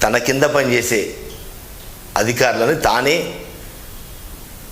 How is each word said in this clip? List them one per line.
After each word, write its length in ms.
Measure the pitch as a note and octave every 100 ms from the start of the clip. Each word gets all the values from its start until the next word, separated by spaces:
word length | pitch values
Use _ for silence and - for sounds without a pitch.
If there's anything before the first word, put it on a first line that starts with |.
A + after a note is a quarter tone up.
తన 140 | G#2+ A#2+
కింద 260 | B2 C3+
పనిచేసే 680 | D3 D3 C3 A#2+ A2+ A2 E2+ - - - - - - - - - - -
అధికారులను 640 | G#2+ A#2+ B2 A2 A#2+ D#3+
తానే 540 | A#2 A2+ C3+ E3 E3+ - - - - - - - - - - - - - -